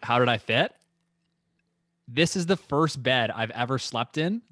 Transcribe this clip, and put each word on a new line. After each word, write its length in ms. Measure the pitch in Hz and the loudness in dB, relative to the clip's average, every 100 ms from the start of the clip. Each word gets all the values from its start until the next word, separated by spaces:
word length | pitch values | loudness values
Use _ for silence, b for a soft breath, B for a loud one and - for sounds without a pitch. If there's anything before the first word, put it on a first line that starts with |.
how 160 | - 120 | 0 2
did 100 | 123 | 4
I 100 | 113 | 0
fit?" 340 | - 117 202 _ _ _ _ _ _ _ _ _ _ _ _ _ - | 0 0 0 _ _ _ _ _ _ _ _ _ _ _ _ _ -8
This 260 | 120 165 | 0 0
is 120 | 190 170 | 0 -2
the 100 | 190 | -2
first 460 | - 143 160 135 | 0 0 0 0
bed 280 | 123 127 110 | 0 2 0
I've 200 | 113 113 | -2 -6
ever 260 | 120 120 131 | -4 -2 -2
slept 400 | - - - 156 | -4 -4 -4 -2
in 240 | 165 226 - | -2 -4 -6